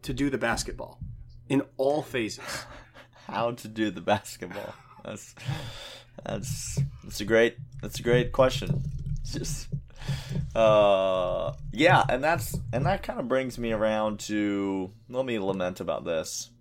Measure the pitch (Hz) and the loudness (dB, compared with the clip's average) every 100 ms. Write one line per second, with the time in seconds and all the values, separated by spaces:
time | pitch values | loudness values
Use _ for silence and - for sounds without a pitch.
0 | - 127 139 127 117 110 - - - - | -6 -2 0 0 0 0 -4 -8 -12 -12
1 | - - - - - 139 - - 135 151 | -12 -12 -16 -18 0 0 0 0 0 2
2 | - 131 107 - - - - - - - | -2 -4 -4 -6 -10 -10 -12 -18 -20 -20
3 | - - - 98 117 117 107 110 107 92 | -20 -20 -8 -2 -2 -4 -10 -2 -2 -2
4 | 85 104 - - 90 92 - - - - | 0 0 0 -12 -12 -10 -12 -14 -20 -16
5 | - - - - 123 156 135 - - - | -12 -12 -14 -12 -8 -6 -8 -12 -14 -18
6 | - - - 101 - - - - - - | -20 -14 -8 -6 -4 -6 -4 -4 -4 -6
7 | - - 101 113 117 - - - 104 - | -12 -8 4 6 6 2 -14 -10 -8 -4
8 | 120 123 120 - 131 - - - - - | 4 4 4 4 4 4 0 -2 -2 -6
9 | - - - 160 156 143 - 143 - - | -4 -4 -4 -4 -4 -6 -6 -8 -10 -12
10 | - 139 - 143 - 113 110 107 101 98 | -6 -6 -4 -6 -2 4 8 8 8 6
11 | 95 92 90 90 85 143 - 110 160 165 | 4 2 0 0 -2 -6 -8 4 6 8
12 | - 127 147 165 - - - 165 143 190 | 6 2 2 0 -2 -6 -4 0 0 0
13 | - 240 123 131 131 123 117 110 110 107 | -4 -6 0 0 0 -4 -2 2 2 2
14 | 107 104 - 104 104 101 98 98 92 104 | 0 -2 -2 0 2 2 0 0 -4 -8
15 | - 127 131 113 95 95 90 92 87 76 | -8 -4 -2 -2 0 0 -2 -4 -4 -4
16 | 80 82 - - - - | -2 -4 -4 -8 -12 -18